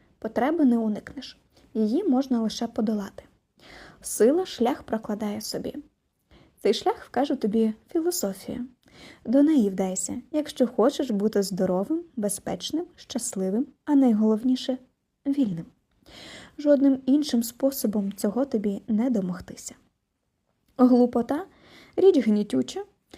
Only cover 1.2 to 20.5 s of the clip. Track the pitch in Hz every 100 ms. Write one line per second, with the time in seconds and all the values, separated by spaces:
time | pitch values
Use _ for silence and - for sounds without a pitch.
1.2 | - - _ _ _ 220 214 269 415 254
2.2 | 269 240 220 - 233 240 214 208 190 -
3.2 | - _ _ _ - - - - - -
4.2 | 220 330 370 - 233 - - 220 220 208
5.2 | 214 208 - 175 - 294 - _ _ _
6.2 | _ - _ _ 202 233 359 466 - -
7.2 | 285 269 214 220 220 214 _ 339 330 349
8.2 | 202 190 - - 247 _ _ - - -
9.2 | - 269 294 302 202 190 190 185 - 202
10.2 | - 302 294 - 247 - 233 - 269 202
11.2 | 208 208 190 180 185 180 202 320 339 -
12.2 | 202 - - 180 - 311 349 - - 240
13.2 | - 196 190 208 294 _ - 285 262 208
14.2 | 214 214 254 254 - 254 _ _ _ _
15.2 | 277 285 233 165 - _ _ _ _ -
16.2 | - - - - 294 285 277 269 254 294
17.2 | 285 233 233 - 269 269 220 214 196 202
18.2 | 208 214 277 220 208 202 - 214 254 220
19.2 | 185 175 - - - - _ _ _ _
20.2 | _ _ _